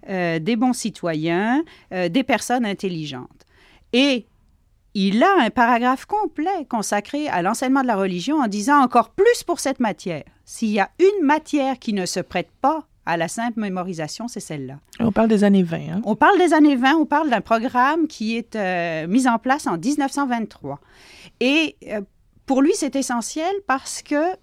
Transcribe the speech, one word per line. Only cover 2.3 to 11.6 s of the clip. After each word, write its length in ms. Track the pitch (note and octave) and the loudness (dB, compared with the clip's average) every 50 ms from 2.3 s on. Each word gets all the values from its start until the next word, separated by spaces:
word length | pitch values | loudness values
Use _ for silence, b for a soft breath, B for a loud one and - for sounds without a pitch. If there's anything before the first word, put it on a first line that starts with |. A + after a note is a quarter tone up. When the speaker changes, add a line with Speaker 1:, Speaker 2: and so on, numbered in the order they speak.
| B3+ G#3 - - A#3+ B3+ A#3+ | -2 -2 0 -2 -2 -2 0
Speaker 1:
intelligentes. 800 | G#3 G3 - - F#3+ F3 D#3+ D#3 D3 C3+ B2 B2 - _ _ _ b b b b b b b b b - | -2 -4 -4 -6 -6 -6 -6 -8 -8 -10 -12 -14 -16 _ _ _ b b b b b b b b b 2
Et 320 | A#3+ C4+ C#4+ C4 A#3+ - _ _ _ _ _ _ _ _ _ _ _ _ _ _ | 2 4 4 2 -2 -4 _ _ _ _ _ _ _ _ _ _ _ _ _ _
il 260 | G#3 F#3+ G3 F#3+ A3 | -2 0 2 2 4
a 200 | D4 F#4+ G4+ F4+ | 4 4 4 4
un 100 | B3 G#3+ | 2 2
paragraphe 540 | - B3+ A#3+ A#3 B3+ A#3 A#3+ B3 C4 C4 - | 2 2 2 4 4 2 2 0 0 -2 -4
complet 600 | _ - G#4 G#4 D#4 - - D4+ F4+ G4+ F4+ C#4 | _ -4 -4 -4 -4 -4 -4 -4 -4 -4 -4 -6
consacré 600 | _ - A3+ G3 - G#3+ G3+ G3+ - - C#4+ D4+ | _ -4 -4 -4 -2 -4 -4 -4 -4 -6 -6 -4
à 160 | C#4+ - F3+ E3+ | -2 -2 -2 0
l'enseignement 400 | F#3 A3+ - C4+ B3+ C4+ C#4 C4+ | -2 -2 -2 0 0 2 2 2
de 40 | |
la 80 | B3 A3 | 0 0
religion 440 | F#3+ G3 F#3+ F3+ F3 E3+ B3+ D4+ D#4+ | 0 0 -2 -2 -4 -4 -2 0 0
en 80 | B3+ | 0
disant 340 | A3 F#3+ G#3 G3+ A#3+ C#4+ D4 | 0 -2 -2 0 4 4 4
encore 300 | C4+ B3 - A#3+ A3 - | 4 4 4 2 2 2
plus 320 | _ - G4 A#4 A#4+ - - | _ 2 4 4 4 2 -2
pour 140 | - E4+ - | -6 -6 -4
cette 200 | - C#4 C4+ - | -2 -4 -2 -2
matière. 440 | A#3+ G#3+ F3+ _ - G3 E3 D3 - b b b b | -2 -2 -2 _ -8 -8 -8 -8 -10 b b b b
S'il 240 | - - - - | -20 -8 -4 -4
y 140 | G#3+ G#3 G3 | -2 0 0
a 80 | G3 - _ _ | 0 -2 _ _
une 260 | E4+ G4 G#4 G4+ D#4+ | 4 4 4 4 2
matière 540 | C4+ D4+ D4+ D4+ - - D4 | 2 2 2 0 -2 -2 0